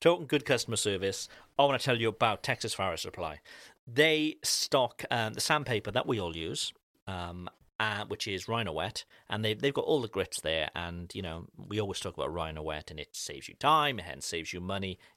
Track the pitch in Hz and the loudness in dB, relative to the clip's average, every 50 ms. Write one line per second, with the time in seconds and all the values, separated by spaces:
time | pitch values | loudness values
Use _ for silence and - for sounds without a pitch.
0 | - 165 175 180 165 131 151 143 - - 135 117 - - 113 104 - 104 98 90 | 6 6 6 6 2 2 2 2 4 4 2 2 2 0 -2 0 2 2 0 2
1 | 95 98 95 - - - - - - _ - - 143 143 135 120 - 139 123 113 | 0 0 0 -2 -6 -10 -12 -20 -20 _ 4 4 6 6 6 2 2 2 2 4
2 | 113 110 104 - 127 113 104 - - - 127 - - 110 - - 95 95 85 82 | 2 0 2 4 2 2 2 2 0 -2 -2 -2 -2 -6 -2 0 0 0 0 -2
3 | - 92 - - 85 80 76 - _ - - - - - - _ - - 117 135 | -6 -8 -6 -6 -6 -6 -6 -8 _ -20 -20 -20 -20 -20 -20 _ -16 -4 4 6
4 | 151 160 156 156 151 156 - - - - - - - - - 139 127 117 - - | 6 6 6 4 2 0 -2 -2 -2 0 0 0 0 2 4 4 4 4 0 -6
5 | - - 127 120 110 110 110 - - - 160 151 143 131 120 104 - 104 101 127 | -4 -2 0 0 0 0 -2 -2 2 2 2 2 2 0 0 0 0 0 -2 -2
6 | - - 131 107 92 85 80 82 80 87 123 - - - - _ _ _ _ _ | 0 0 0 0 0 -4 -4 -4 -4 -4 -4 -4 -4 -6 -6 _ _ _ _ _
7 | - - 95 90 87 87 87 90 90 90 - _ _ _ _ - 110 110 104 104 | -12 -8 -8 -6 -6 -6 -8 -8 -10 -10 -12 _ _ _ _ -2 -2 0 0 -2
8 | 107 90 101 - - 110 98 92 - - 113 117 113 87 78 78 85 104 - - | -4 -4 -6 -6 -4 -4 -4 -4 -2 -2 -2 -2 0 -2 -2 -2 -2 -2 -4 -6
9 | - _ - - _ - - 107 110 107 110 107 - 139 139 131 - - 156 143 | -12 _ -18 -20 _ -6 -4 0 0 0 0 2 0 0 0 0 2 2 2 2
10 | 120 107 - 95 90 - - - - 76 80 80 76 - - - 85 85 87 87 | 2 0 -2 -2 -2 -2 -4 -4 -2 0 0 2 0 -2 -4 -6 -6 -6 -6 -8
11 | 87 87 - 98 95 82 80 82 - - _ - 95 90 101 107 104 98 90 - | -8 -8 -8 -6 -6 -6 -6 -8 -10 -12 _ -16 -10 -4 -2 0 0 0 -2 -4
12 | - 95 85 - 67 65 80 87 80 80 78 78 78 78 76 76 78 - 80 76 | -4 -6 -4 -2 -2 -2 0 -2 -4 -4 -4 -6 -4 -4 -4 -6 -6 -10 -10 -12
13 | 73 - - - - - 73 67 - - - - - 143 156 156 147 143 131 107 | -12 -10 -10 -10 -8 -8 -8 -10 -12 -14 -10 0 4 6 6 6 6 4 0 -2
14 | 98 90 65 67 - - - 82 78 - - 87 90 92 95 98 98 92 90 - | -6 -8 -10 -8 -8 -4 -4 -4 -4 -4 -6 -6 -4 -4 -2 -2 -2 -4 -6 -8
15 | - - _ | -12 -18 _